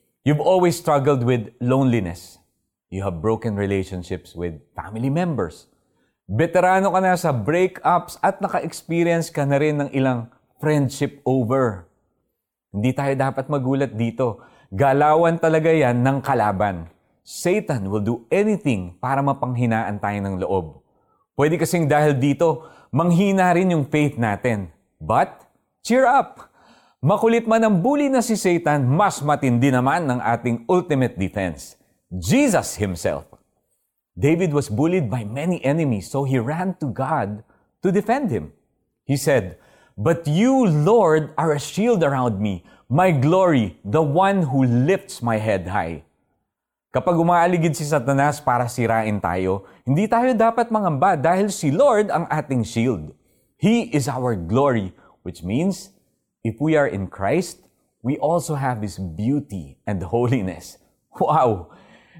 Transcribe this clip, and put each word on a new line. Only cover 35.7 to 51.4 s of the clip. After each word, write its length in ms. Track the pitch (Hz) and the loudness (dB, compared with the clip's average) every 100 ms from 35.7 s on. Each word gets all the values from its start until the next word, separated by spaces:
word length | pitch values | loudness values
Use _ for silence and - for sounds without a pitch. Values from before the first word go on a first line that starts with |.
| 160 147 104 - | 0 0 -2 -4
so 160 | 135 139 | -4 0
he 80 | 131 | -2
ran 400 | 113 160 190 175 | -2 -4 -6 -6
to 160 | 143 | -8
God 480 | 110 131 156 101 104 - _ _ _ | -6 -4 -2 -4 -8 -14 _ _ _
to 80 | 185 | 0
defend 400 | 190 196 262 240 | 0 0 -2 -2
him. 240 | 107 76 _ _ _ _ _ - | -4 -6 _ _ _ _ _ -4
He 80 | 135 | -2
said, 400 | 156 131 92 - _ _ _ - | 2 0 0 -12 _ _ _ -4
"But 320 | 110 170 156 | -2 0 0
you, 400 | 156 240 269 226 | 2 2 4 2
Lord, 640 | 151 156 233 175 156 156 - | 2 4 4 4 2 0 -2
are 160 | 160 143 | -2 -2
a 60 | |
shield 420 | - - 233 214 | -4 -2 2 2
around 320 | 151 139 123 98 | 2 0 0 0
me, 320 | 107 90 - - - | -4 -4 -10 -20 -4
my 260 | 131 190 147 | 2 4 4
glory, 640 | 139 185 180 139 101 - | 4 4 4 4 0 -4
the 240 | 98 151 | -2 0
one 400 | 151 156 196 196 151 | 2 2 2 2 0
who 140 | 135 131 | 2 2
lifts 580 | 120 143 190 - - | 2 2 0 -2 -8
my 160 | 117 113 | -2 -2
head 320 | 107 98 87 | 0 -2 -2
high." 320 | 101 82 76 - _ _ _ _ _ _ _ _ | -4 -4 -8 -16 _ _ _ _ _ _ _ _
Kapag 260 | 131 151 170 | -4 0 0
umaaligid 640 | 170 175 170 170 165 143 | 2 4 2 2 0 -2
si 80 | 147 | -2
Satanas 560 | 151 120 139 147 - | -2 0 2 2 0
para 240 | - 123 120 | -2 0 -2
sirain 560 | - 113 113 107 101 | -2 0 0 0 -2
tayo, 420 | 90 90 92 98 - - - | -2 -2 -2 -2 -6 -12 -2
hindi 240 | 147 214 | 0 2
tayo 240 | 233 254 | 2 2
dapat 400 | 220 226 226 233 | 2 2 2 -2
mangamba 400 | 220 190 139 185 | 0 0 0 2
dahil 340 | 170 156 185 | 2 2 2